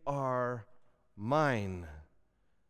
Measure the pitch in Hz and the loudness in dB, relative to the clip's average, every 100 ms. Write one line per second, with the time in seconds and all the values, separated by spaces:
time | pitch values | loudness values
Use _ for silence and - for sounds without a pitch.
0 | - 143 135 127 123 123 104 - - _ | -4 -2 0 0 0 -2 -8 -20 -20 _
1 | _ - 104 147 151 117 101 90 82 78 | _ -8 0 4 4 2 0 -4 -8 -14
2 | 78 _ _ _ _ _ _ | -18 _ _ _ _ _ _